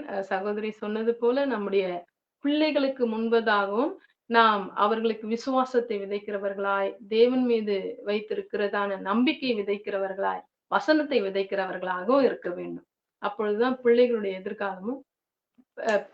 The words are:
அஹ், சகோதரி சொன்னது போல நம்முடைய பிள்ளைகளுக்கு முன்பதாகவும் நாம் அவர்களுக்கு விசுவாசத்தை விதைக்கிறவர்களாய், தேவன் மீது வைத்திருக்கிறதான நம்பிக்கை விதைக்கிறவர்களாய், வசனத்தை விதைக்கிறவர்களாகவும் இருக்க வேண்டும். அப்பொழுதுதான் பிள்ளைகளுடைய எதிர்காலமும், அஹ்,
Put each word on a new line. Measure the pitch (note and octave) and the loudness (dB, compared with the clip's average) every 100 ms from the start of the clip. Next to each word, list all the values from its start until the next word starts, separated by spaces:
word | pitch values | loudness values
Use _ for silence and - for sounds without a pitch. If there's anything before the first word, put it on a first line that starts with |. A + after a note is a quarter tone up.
| - | -4
அஹ், | G3 | -6
சகோதரி | F#3+ F#3+ G3+ G#3 G#3+ | -4 -2 -2 -4 -6
சொன்னது | G#3+ G#3 A3 A3+ A#3 | -6 -6 -2 -2 2
போல | A#3 C4 C#4 | 0 2 0
நம்முடைய | A3 G3 G3 F#3 F3 - _ _ _ C#4+ | -2 0 0 0 -4 -10 _ _ _ 0
பிள்ளைகளுக்கு | D4+ D#4 C#4+ C4+ C4+ A#3 | 2 2 2 0 0 -2
முன்பதாகவும் | A3 A3+ A#3 A3 G#3 G3 G#3 D#4 G4 _ _ - | 0 2 2 4 2 2 0 0 -4 _ _ 0
நாம் | A#3 A3 G#3 F#3+ - | 4 6 4 -2 0
அவர்களுக்கு | G#3 A3 A3+ G#3+ G#3+ | 2 2 0 -2 -4
விசுவாசத்தை | A3+ C4+ C4 B3 A#3+ A#3+ G#3 | -4 0 0 2 0 0 -4
விதைக்கிறவர்களாய், | G3 G3+ G#3 G3 G3 G3 G3 G3 G3 - G3+ | -4 -6 -4 -4 -4 -2 -2 0 -2 -6 -2
தேவன் | A3 B3 B3+ B3 | 4 6 4 2
மீது | A3+ G#3 G3 F#3 - G3+ | 2 0 -2 -4 -6 -4
வைத்திருக்கிறதான | G#3+ G#3 G3+ G3 G3+ G3+ G3+ G3+ F#3+ | -4 -4 -8 -6 -4 -2 -2 -2 -4
நம்பிக்கை | F#3+ A3 B3+ - C4 G#3 | -2 2 2 0 -2 -2
விதைக்கிறவர்களாய், | G3+ G3+ G#3 G3 F#3+ G3 F#3+ F#3 - _ _ | -2 -4 -4 -4 -4 -2 -4 -4 -10 _ _
வசனத்தை | G3 - D#4 C#4 B3 | 0 4 2 4 0
விதைக்கிறவர்களாகவும் | F#3+ G3 G3 G3 F#3+ F#3 F#3 F3+ F#3+ C#4 | 2 -2 -2 -4 -4 -6 -6 -4 2 4
இருக்க | A#3+ - F#3 | 4 0 -6
வேண்டும். | F3+ F3 E3+ - _ _ _ | -8 -10 -12 -16 _ _ _
அப்பொழுதுதான் | G3+ - G#3+ G#3 B3+ B3+ | -8 -4 -2 0 0 2
பிள்ளைகளுடைய | A#3+ A#3+ B3 A3+ G3+ | 4 6 6 2 -2
எதிர்காலமும், | F#3+ G3 - G3+ F#3 G#3 D4 - _ _ _ _ _ _ - | -6 -8 -6 -6 -6 -8 -10 -12 _ _ _ _ _ _ -6
அஹ், | A3+ G3+ - | 0 0 -2